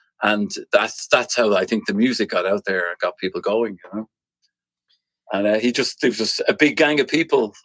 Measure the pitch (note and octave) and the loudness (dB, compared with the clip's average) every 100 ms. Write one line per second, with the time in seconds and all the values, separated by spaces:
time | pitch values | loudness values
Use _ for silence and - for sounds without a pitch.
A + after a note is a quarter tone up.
0 | _ - G#2 G#2 G2 - - G#2 G#2+ - | _ -4 0 0 -2 -6 0 0 0 -6
1 | - C3 A#2 - A2 F#2+ F#2+ A2+ - G2+ | 0 0 2 2 2 2 2 -2 -2 0
2 | B2+ A#2 G#2 G2 F#2 G2+ G2 F#2+ F2 F2 | 0 0 -2 0 0 -2 0 -2 -2 -2
3 | F2+ - F#2+ F#2 G2 A2 A#2 F#2 - G#2 | -4 -4 -6 -4 -2 0 -2 -6 -12 -10
4 | A2 _ _ _ _ _ _ _ _ _ | -10 _ _ _ _ _ _ _ _ _
5 | _ _ - G2 G#2 A2 B2 A#2+ B2 - | _ _ -6 -2 2 2 2 0 -2 0
6 | C3 G#2+ G#2+ - - - D3+ A2+ D3+ D3 | 0 0 -2 -2 -4 2 2 4 2 2
7 | B2 D#3 D#3+ C#3 G#2+ - | 0 0 0 2 0 -4